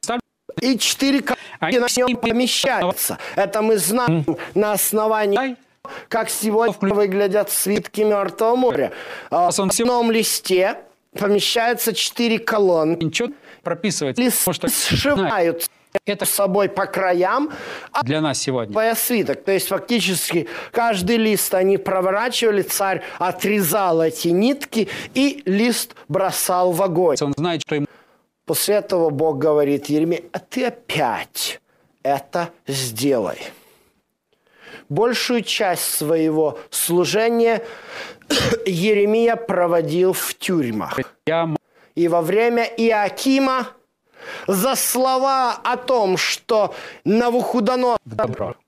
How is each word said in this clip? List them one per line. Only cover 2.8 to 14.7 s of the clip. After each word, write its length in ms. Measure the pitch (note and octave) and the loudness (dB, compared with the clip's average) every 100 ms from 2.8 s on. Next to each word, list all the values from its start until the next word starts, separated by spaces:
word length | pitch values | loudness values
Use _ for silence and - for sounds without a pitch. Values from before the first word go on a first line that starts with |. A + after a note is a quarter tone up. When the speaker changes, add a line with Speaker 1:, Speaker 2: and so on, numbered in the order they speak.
| F3+ - - - - - | 0 -2 -4 -6 -8 -2
Speaker 2:
Это 260 | G3 A3 | -2 0
мы 160 | A3 G#3+ | 2 2
знаем 460 | D#3+ A#3 A#3+ E3 D3+ | 2 0 2 0 0
Speaker 3:
Мгм. 100 | D#3 - | -4 -4
Speaker 2:
на 180 | F3+ G#3 | 0 0
основании, 680 | G3 - G#3+ A3 A3 G#3 G3+ | 0 0 0 2 2 2 0
Speaker 1:
Ай. 180 | C4 A#3+ _ _ - - - | 0 -6 _ _ -18 -18 -6
Speaker 2:
как 220 | A#3 A3 | -4 -2
сегодня 440 | - G#3+ G#3+ A#3 | -4 0 2 2
Speaker 1:
Вклю- 200 | - G3 | 0 0
Speaker 2:
выглядят 560 | G3+ G3+ F#3+ G3+ G3 - | 2 2 2 2 2 0
свитки 500 | - - G#3 - - | -2 0 -2 -2 0
Мёртвого 540 | G#3+ G3+ G3 F3 A3+ B3 | 2 2 -2 0 2 4
моря. 340 | B3 F3 B2+ - - - - | 2 2 -2 -4 -14 -16 -4
А, 160 | D#3 F3 | 2 2
Speaker 1:
Раз 120 | E3+ | 2
он 80 | F#3+ | 0
Speaker 2:
в 20 | |
Speaker 1:
всё- 120 | - | 0
Speaker 2:
одном 260 | A#3 B3 A#3 | 2 2 2
листе 680 | A3+ A3 - - F#3 F#3+ C#4 - _ _ - | 2 0 -4 0 2 2 -2 -14 _ _ -4
помещается 760 | G3 G3+ - A#3+ A3+ A#3 A3+ | 2 2 2 0 0 0 -2
четыре 440 | F#3 - - A#3 A3 | -2 -4 -2 0 0
колонки. 680 | A3+ A3 G3 E3+ D#3 E3 | 0 2 4 4 2 0
Speaker 1:
Ничего 240 | D#3+ - B3 D4 - - | -2 -2 -6 -8 -20 -12
прописывать, 560 | - E3+ G#3+ - C#3+ B2+ | -8 -4 -2 -2 -2 0
Speaker 2:
Листы 200 | B3+ - - | 0 2 -2
Speaker 1:
потому 20 | |
что 140 | C3 | -2
Speaker 2:
сшиваются 1000 | F3 | -2